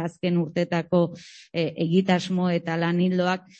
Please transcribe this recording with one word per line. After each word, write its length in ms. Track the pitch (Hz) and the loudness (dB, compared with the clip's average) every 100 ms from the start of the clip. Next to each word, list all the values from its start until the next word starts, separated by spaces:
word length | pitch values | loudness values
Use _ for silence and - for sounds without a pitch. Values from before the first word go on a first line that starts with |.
azken 340 | 170 - 180 175 | -2 -4 0 0
urteetako, 640 | 160 180 175 170 165 175 170 165 - - - | 0 -2 -2 -2 0 2 2 -2 -18 -20 -10
e, 200 | 170 156 - | -4 -4 -2
egitasmo 720 | 165 180 190 180 185 180 180 | 2 2 4 0 0 0 0
eta 260 | 170 170 165 | 0 -2 -2
lan 240 | 170 175 | 0 2
ildoak. 480 | 180 185 180 185 - - | 2 2 0 -2 -6 -20